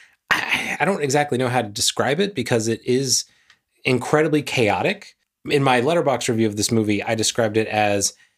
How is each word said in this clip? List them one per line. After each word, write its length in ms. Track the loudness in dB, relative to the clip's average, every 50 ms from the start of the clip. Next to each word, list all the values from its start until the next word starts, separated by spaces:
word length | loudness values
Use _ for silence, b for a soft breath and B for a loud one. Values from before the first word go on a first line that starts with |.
| B B B B B -4
I, 460 | -4 -4 -4 -4 -4 -4 -4 -6 -4 -2
I 40 | 0
don't 180 | 0 0 0 0
exactly 340 | 0 2 2 2 0 0
know 100 | 0 0
how 140 | 0 0 0
to 80 | -2 -2
describe 500 | -4 -2 -2 -2 0 0 0 0 0 0
it 160 | -2 -2 -4
because 320 | -4 -2 0 0 0 0
it 160 | 0 -4 -4 -2
is 380 | 0 0 0 0 0 0 -2 -2 b b b b b b b b b b _ -2
incredibly 560 | 0 0 0 0 0 0 2 2 2 0 0
chaotic. 760 | 0 0 0 0 2 2 2 0 0 -2 -4 -6 -10 -20 -20 _ _ _ _ _ -6 -2
In 140 | 0 2 4
my 160 | 4 4 2
Letterboxd 480 | 2 2 2 0 2 0 0 0 0 -2
review 180 | 0 2 2
of 100 | 0 0
this 140 | 0 -2 0
movie, 320 | 2 2 2 2 0 -2 -2
I 120 | -2 -2
described 400 | -2 -2 -2 0 0 0 0 2
it 120 | 0 0
as, 460 | 0 0 0 2 2 2 0 0 -2 -4 b b b b